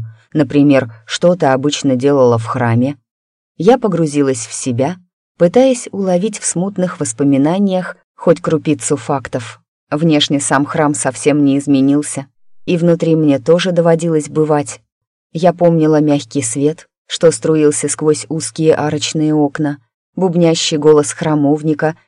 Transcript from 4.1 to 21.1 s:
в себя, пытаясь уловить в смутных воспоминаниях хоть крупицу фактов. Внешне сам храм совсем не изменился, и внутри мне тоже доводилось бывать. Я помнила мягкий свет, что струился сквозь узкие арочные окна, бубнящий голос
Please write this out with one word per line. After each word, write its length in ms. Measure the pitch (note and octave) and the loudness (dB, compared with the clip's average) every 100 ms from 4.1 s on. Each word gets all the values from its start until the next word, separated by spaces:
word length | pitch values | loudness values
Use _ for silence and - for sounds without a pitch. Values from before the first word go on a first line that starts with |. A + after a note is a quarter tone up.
| C#3+ C#3 B2 - | 0 0 -2 -8
в 60 | |
себя, 440 | - C3 A#2+ C3+ F3+ _ _ _ _ | -8 -6 -2 -4 -6 _ _ _ _
пытаясь 520 | F3 A#3+ C4+ B3 - | 2 4 2 2 -4
уловить 480 | G3 F#3+ F3+ A3 G#3+ | -6 -2 0 -2 -6
в 60 | |
смутных 560 | - E3+ F#3+ G#3 F3+ - | -6 -4 -4 -4 -6 -4
воспоминаниях 960 | D3 - C#3+ C3+ D3 F#3+ G3+ F#3 F3+ - _ | -8 -2 0 2 2 0 0 -2 -6 -14 _
хоть 260 | _ - E3 | _ 0 0
крупицу 560 | - D#3 - C#3+ - D3 | 0 -2 -2 -4 -2 -4
фактов. 640 | - C#3 A#2 C3 A#2 - _ _ _ | -4 -6 -6 -10 -10 -18 _ _ _
Внешне 480 | D3+ E3 D3 - C#3 | -2 0 2 0 -2
сам 260 | - C#3+ | 0 -2
храм 300 | C#3+ E3 D3 | 0 0 0
совсем 500 | D3 C3+ A#2+ D3 D3 | 0 -4 -2 0 2
не 140 | C#3 C#3 | 2 0
изменился, 680 | C#3+ C3+ C#3 C#3+ D3 - C3+ _ - - | 2 2 2 0 -2 -10 -14 _ -20 -16
и 120 | - F3 | -4 0
внутри 400 | E3+ E3+ E3 D#3+ | 2 2 2 2
мне 240 | D3+ C#3 | 2 0
тоже 320 | E3 F3 F#3 | 2 2 2
доводилось 560 | E3+ E3+ E3 E3+ D#3 D3 | 0 2 0 0 -2 -2
бывать. 520 | C#3+ D#3 D3+ C#3+ - _ _ _ _ _ | -2 0 0 -2 -12 _ _ _ _ _
Я 200 | E3 F3+ | 0 0
помнила 480 | E3+ F3 E3 D#3 D3+ | 2 2 4 2 2
мягкий 420 | D3+ C#3+ - C#3+ | 2 0 -2 -6
свет, 460 | - C#3+ C#3+ E3 - _ _ | -6 -2 -2 -4 -14 _ _
что 260 | - E3 | 0 0
струился 560 | - D#3+ D#3 D3+ D3 D3 | 2 0 2 2 0 -4
сквозь 380 | - D#3 D3+ - | -2 -2 -2 -4
узкие 480 | D#3+ - - D#3 - | -8 -8 -2 0 2
арочные 580 | D3 D3+ - D#3 D3+ | -2 -4 -6 -2 0
окна, 440 | D3+ D3 C#3+ D3+ C#3+ _ _ _ | 0 0 -2 -6 -6 _ _ _
бубнящий 640 | - F#3 E3+ E3+ E3 - D#3 | -4 -2 2 2 2 -2 2
голос 360 | D3+ D3+ C#3+ | 4 4 2